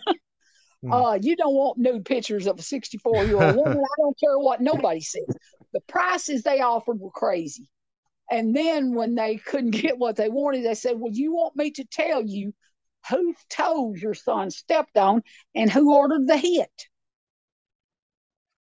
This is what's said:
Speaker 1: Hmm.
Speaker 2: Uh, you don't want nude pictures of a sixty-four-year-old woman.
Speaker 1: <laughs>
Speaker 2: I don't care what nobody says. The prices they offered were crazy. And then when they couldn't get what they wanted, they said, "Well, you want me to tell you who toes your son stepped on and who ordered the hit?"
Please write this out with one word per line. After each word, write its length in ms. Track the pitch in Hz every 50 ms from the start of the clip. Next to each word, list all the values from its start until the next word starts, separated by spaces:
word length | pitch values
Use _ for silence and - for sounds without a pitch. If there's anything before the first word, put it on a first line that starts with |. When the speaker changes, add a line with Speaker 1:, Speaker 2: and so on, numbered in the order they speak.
| - 440 370 - _ _ _ _ _ _ _ _ _ _ _ _
Speaker 1:
Hmm. 120 | - 127 233
Speaker 2:
Uh, 260 | 247 254 240 214 196
you 140 | 196 269 339
don't 220 | 359 330 294 277
want 200 | 269 277 269 - -
nude 260 | 233 254 247 226 180
pictures 420 | - 269 247 214 - 220 208 180
of 100 | 196 185
a 60 | 180 165
sixty-four-year-old 920 | - 285 262 - - - 214 - 233 226 220 196 214 202 - - - -
woman. 220 | 240 294 302 262 285
Speaker 1:
<laughs> 40 | 277
Speaker 2:
I 120 | 269 285 294
don't 160 | 311 285 269 -
care 180 | - 294 277 269
what 220 | 285 269 233 233
nobody 400 | 247 277 320 - 262 196 165 160
says. 240 | 156 - - - - - - - _ _ _ _ - _ -
The 80 | - - -
prices 560 | - 359 349 359 370 349 - - 294 254 214
they 160 | 302 277 269
offered 400 | 262 240 233 233 214 - 233 208
were 100 | 185 190
crazy. 580 | - - - 208 190 175 165 151 - - 143 _ _ _ _ _ _ _ _ _ _ _ _ -
And 240 | 240 233 226 220 226
then 400 | 285 320 330 330 302 269 254 247
when 220 | 233 226 233 240
they 220 | 233 220 214 220 214
couldn't 340 | - - - 285 247 233 208
get 260 | 220 - 320 269 247
what 160 | 247 233 214
they 140 | - 214 220
wanted, 360 | 226 277 285 285 277 254 240
they 120 | 226 220
said, 240 | 214 - 254 240 226
"Well, 120 | 233 233 208
you 220 | 220 285 311 330
want 220 | 339 330 311 -
me 160 | 269 294 302 302
to 120 | - 269
tell 380 | - - - 311 339 311 262 220
you 300 | 214 196 202 196 202 208 _ _ _ _ _ _ _ _ _ _ -
who 240 | 240 302 359 349 330 - _ _
toes 500 | - - 294 359 330 320 262 226 202 165
your 140 | 180 220 202
son 380 | - - - 226 214 190 190 -
stepped 440 | - - - - 311 294 - _
on 280 | 214 196 190 208 233 - - - - _ _ _
and 160 | - 226 220
who 240 | - 262 302 285 294
ordered 360 | 294 285 277 311 311 262 262
the 80 | 320
hit?" 340 | 285 262 349 359 311 - - _ - - _ _ _ _ _ _ _ _ _ _ _ _ _ _ _ _ _ _ _ _ _ _ _ _ _ _ _ _ _ _ _ _ _ _ _